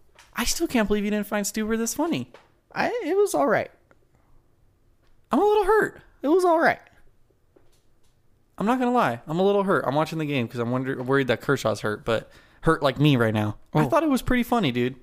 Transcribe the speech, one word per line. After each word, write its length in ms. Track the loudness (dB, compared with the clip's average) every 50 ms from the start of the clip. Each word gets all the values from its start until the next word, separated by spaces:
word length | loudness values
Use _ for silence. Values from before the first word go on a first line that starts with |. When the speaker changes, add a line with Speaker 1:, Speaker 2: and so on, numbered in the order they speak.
| _ _ _ -20 -20 _ -6
Speaker 1:
I 100 | -4 -4
still 220 | -2 -2 -2 -2
can't 220 | -2 0 0 0 0
believe 160 | 0 -2 -2
you 60 | -2
didn't 160 | -2 -4 -4
find 180 | -4 -4 -4 -4
Stuber 320 | -4 -4 -4 -4 -2 -2
this 160 | -2 -2 -4 -4
funny. 380 | -4 -2 -2 -2 -4 -6 -8 -14 -20 _ _ _ _ _ _ -6
Speaker 2:
I, 140 | -4 -4 -2 -2 -4 -4
it 120 | -2 0
was 180 | 2 0 2 2
all 120 | 0 2
right. 240 | 2 2 0 -2 -4 _ _ _ _ _ _ _ _ _ _ _ _ -20 -20 _ _ _ _ _ _ _ _ _ _ _ _ _ _ _ _ _ -2
Speaker 1:
I'm 100 | 0 2
a 40 | 2
little 200 | 4 4 2 4
hurt. 360 | 4 2 2 2 0 -4 -10 -20 _ _ _
Speaker 2:
It 60 | 0 2
was 160 | 2 4 4
all 140 | 4 2 4
right. 200 | 2 2 0 -2 -8 -20 _ _ -20 -20 _ _ _ _ _ _ _ _ _ _ _ -20 _ _ _ _ _ _ _ _ _ _ _ _ _ _ _ _ _
Speaker 1:
I'm 100 | -4 -2
not 120 | -2 0 0
gonna 140 | 0 0
lie. 280 | 2 2 0 0 -2 -4 -8
I'm 120 | -6 -2 0
a 60 | 2
little 180 | 2 2 2
hurt. 220 | 2 2 0 0 0
I'm 80 | 0 0
watching 240 | 0 -2 -2 -4 -6
the 60 | -4
game 220 | -2 -2 -2 -2 -4
'cause 100 | -4 -4
I'm 120 | -4 -2
wonder-, 300 | -2 -4 -4 -4 -6 -6
worried 260 | -2 0 0 0 2 0
that 120 | -2 -2
Kershaw's 400 | 0 -2 0 0 0 -2 -2 -2
hurt, 240 | -4 -4 -4 -4 -2
but 260 | -2 -2 -2 -2 -6 -20 -20 -20 _ _ -2
hurt 200 | 0 0 2 2
like 160 | 0 0 0 2
me 180 | 2 4 4
right 180 | 4 2 2 0
now. 220 | 0 -2 -2 -4 -8 -8 -4 0
I 100 | 0 0
Speaker 2:
Oh. 40 | 2
Speaker 1:
thought 140 | 2 2
it 60 | 2 2
was 140 | 0 0
pretty 200 | 0 0 0 0
funny, 300 | 0 0 0 0 0 0
dude. 240 | 0 0 -2 -2 -4 -8